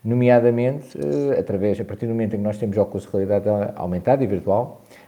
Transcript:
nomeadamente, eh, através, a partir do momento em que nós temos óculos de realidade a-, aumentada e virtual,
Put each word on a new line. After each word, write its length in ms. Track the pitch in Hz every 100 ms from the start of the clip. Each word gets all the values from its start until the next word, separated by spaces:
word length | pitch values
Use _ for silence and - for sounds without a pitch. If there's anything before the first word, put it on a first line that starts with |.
nomeadamente, 920 | 113 123 123 120 120 117 127 147 - -
eh, 400 | 147 143 143 -
através, 420 | - 101 104 98
a 40 |
partir 220 | 90 101 117
do 60 |
momento 220 | 113 107
em 40 | 104
que 60 |
nós 140 | 104 104
temos 180 | 113 98
óculos 280 | 98 98
de 80 | -
realidade 360 | 101 98 101 101
a-, 240 | 104 101 -
aumentada 480 | 87 90 107 135
e 20 | 113
virtual, 580 | 95 90 101 127 - - -